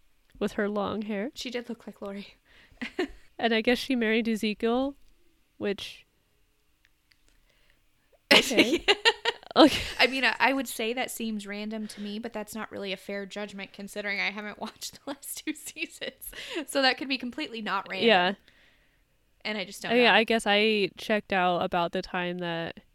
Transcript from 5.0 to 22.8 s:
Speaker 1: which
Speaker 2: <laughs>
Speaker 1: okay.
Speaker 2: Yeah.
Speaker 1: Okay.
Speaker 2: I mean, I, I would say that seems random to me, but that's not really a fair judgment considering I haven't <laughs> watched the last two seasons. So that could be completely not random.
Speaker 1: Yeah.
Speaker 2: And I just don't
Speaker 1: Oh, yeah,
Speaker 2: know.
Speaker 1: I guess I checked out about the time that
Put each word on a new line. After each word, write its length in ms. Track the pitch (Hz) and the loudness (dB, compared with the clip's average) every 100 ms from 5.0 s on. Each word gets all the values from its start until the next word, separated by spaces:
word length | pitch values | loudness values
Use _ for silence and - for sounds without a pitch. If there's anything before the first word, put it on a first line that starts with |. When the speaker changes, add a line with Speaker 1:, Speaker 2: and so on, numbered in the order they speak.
| - _ _ _ _ - | -16 _ _ _ _ -6
Speaker 1:
which 480 | 208 196 - - - _ _ _ _ _ _ _ _ _ _ _ _ _ _ _ _ _ _ _ _ _ - | -4 -4 -8 -14 -20 _ _ _ _ _ _ _ _ _ _ _ _ _ _ _ _ _ _ _ _ _ 6
Speaker 2:
<laughs> 20 | |
Speaker 1:
okay. 500 | - - 220 226 330 - | 6 6 4 4 4 2
Speaker 2:
Yeah. 60 | 403 440 440 453 - - - | 2 2 2 -2 -4 2 8
Speaker 1:
Okay. 260 | 311 - - - | 8 8 -2 2
Speaker 2:
I 80 | 254 | 2
mean, 160 | 269 | 4
I, 120 | 247 - | 0 4
I 140 | 240 | 2
would 140 | 269 254 | 2 -2
say 260 | - 220 | -4 -4
that 160 | 247 233 | -2 -4
seems 380 | - 226 214 196 | -4 -6 -6 -8
random 400 | 202 214 220 214 | -8 -8 -8 -8
to 140 | - | -8
me, 180 | 208 208 | -8 -8
but 120 | 233 | -8
that's 200 | 220 208 | -8 -8
not 180 | 220 208 | -8 -8
really 220 | 202 202 | -8 -6
a 40 | 190 | -8
fair 280 | - 202 196 | -8 -8 -8
judgment 480 | 202 208 196 190 | -8 -10 -10 -14
considering 460 | - 202 208 208 196 | -14 -12 -8 -6 -2
I 100 | 185 | -2
haven't 280 | 202 208 - | -4 -8 -10
<laughs> 0 | |
watched 340 | 214 - - | -10 -10 -14
the 180 | - - | -12 -12
last 320 | 294 - - - | -12 -10 -8 -8
two 80 | |
seasons. 760 | 311 - - 320 - - - - - - 403 285 | -8 -12 -10 -10 -8 -12 -12 -14 -14 -10 -8 -4
So 140 | 277 | 2
that 160 | 269 254 | 2 2
could 100 | 269 | -2
be 80 | 262 | -4
completely 440 | 247 233 294 226 | -4 -8 -8 -6
not 260 | 208 196 - | -4 -4 -4
random. 180 | 190 226 | 2 6
Speaker 1:
Yeah. 260 | 190 180 202 _ _ _ _ _ _ _ _ _ _ | 6 6 0 _ _ _ _ _ _ _ _ _ _
Speaker 2:
And 140 | - 214 | -8 -6
I 80 | 190 | -8
just 160 | - | -8
don't 120 | 233 | 0
Speaker 1:
Oh, 20 | 233 | 4
yeah, 160 | 233 | 6
Speaker 2:
know. 60 | 196 | 6
Speaker 1:
I 60 | 226 | 4
guess 200 | 226 208 | 2 4
I 440 | 202 214 214 185 - | 4 4 2 0 -2
checked 340 | - 214 - | -2 -2 0
out 280 | 190 180 170 | 0 2 2
about 320 | 185 180 170 | 0 0 0
the 100 | 190 | -2
time 380 | - 180 175 180 | -4 -4 -4 -4
that 400 | 175 165 165 - | -4 -4 -6 -10